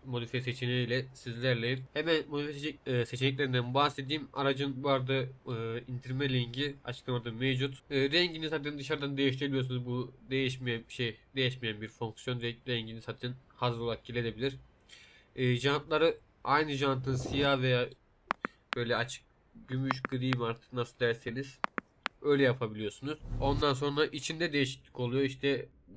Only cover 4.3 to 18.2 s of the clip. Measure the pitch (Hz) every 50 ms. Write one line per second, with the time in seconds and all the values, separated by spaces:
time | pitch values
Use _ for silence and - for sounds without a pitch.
4.3 | - 139 139 139 135 127 143 139 131 127 139 143 135 131 131 127 135 135 131 131
5.3 | - - - 127 123 113 113 113 113 120 123 - 127 120 - 123 127 131 143 135
6.3 | 127 127 120 117 120 131 143 143 139 - - 123 123 - - - 123 120 110 120
7.3 | 113 113 131 135 131 127 135 139 131 - - - 143 135 135 139 151 175 180 170
8.3 | 160 160 160 151 160 151 139 147 147 143 131 127 156 147 143 143 139 135 139 135
9.3 | 123 131 143 139 135 135 127 127 127 123 123 123 123 123 120 - - - - 120
10.3 | 131 135 135 127 131 127 131 123 117 113 113 - - - 123 113 107 - _ _
11.3 | - 135 131 123 131 - 120 113 107 104 110 107 - - 120 110 - - - 131
12.3 | 123 120 117 117 117 - - 131 123 117 113 113 113 113 - - 110 - - 123
13.3 | 127 131 - - - - 123 123 117 113 117 117 110 110 - - 113 120 117 117
14.3 | 104 107 123 139 131 131 - - _ _ _ - - - - - - - - _
15.3 | - - 131 123 123 120 131 143 143 151 147 160 156 151 156 165 - - - _
16.3 | _ _ - 120 139 147 156 151 143 135 139 139 135 131 131 135 131 123 127 -
17.3 | 135 139 143 139 139 131 127 131 123 123 123 - - - _ _ _ _